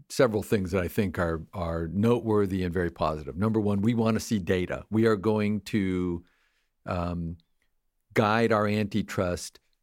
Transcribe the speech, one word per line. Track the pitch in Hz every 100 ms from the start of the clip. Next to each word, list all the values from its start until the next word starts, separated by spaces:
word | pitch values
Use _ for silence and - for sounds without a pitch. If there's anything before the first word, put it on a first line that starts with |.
| -
several | - 127 107
things | 98 110 92
that | 95
I | 87
think | - 98 82
are, | 85 80 82 101
are | 85 82 82
noteworthy | 92 113 120 110 107 101 95
and | 90
very | 87 85
positive. | - 80 78 69 73
Number | 110 110
one, | 104 101
we | 107 117
wanna | 113 113
see | - 110
data. | 87 92 90 - -
We | 107 113
are | 107
going | 101 107 104 104
to, | - 110 95 92 90 87 - _ _ _ _ _ -
um, | 92 87 87 82 85 _ _ _ _ _ _ _
guide | - 107 110 113
our | 110 104
antitrust | 104 101 107 95 - 92 87 - - _ _